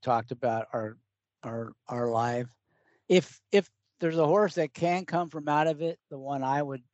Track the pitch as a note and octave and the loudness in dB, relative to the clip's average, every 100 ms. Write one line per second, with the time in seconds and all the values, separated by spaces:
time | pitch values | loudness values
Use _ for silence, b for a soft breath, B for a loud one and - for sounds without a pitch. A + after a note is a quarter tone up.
0 | - A#2 A#2 A#2+ B2 A2+ A2 A#2+ A2 A2 | 0 0 -2 -4 0 0 -2 -4 -6 -10
1 | _ _ _ _ A#2 A#2 A2+ - - A#2+ | _ _ _ _ -10 -8 -8 -12 -10 -4
2 | A#2+ A2+ A#2+ A#2+ B2 _ _ _ _ _ | -2 0 0 -2 -6 _ _ _ _ _
3 | - F#3 - - _ G3+ F#3 _ _ - | 2 2 2 -6 _ 2 2 _ _ -6
4 | E3 D#3+ D3+ G3 G#3 F3 D#3 - E3+ F3+ | -2 2 4 4 4 0 -4 0 0 0
5 | F3+ E3+ E3+ D#3 D3 D3 D#3+ D3+ E3 - | -2 -4 -4 -6 0 2 2 0 -4 -6
6 | - C#3+ C3+ C#3 C3 C#3+ C#3+ C3+ B2 | -12 -12 -6 -4 -2 -2 -2 -8 -14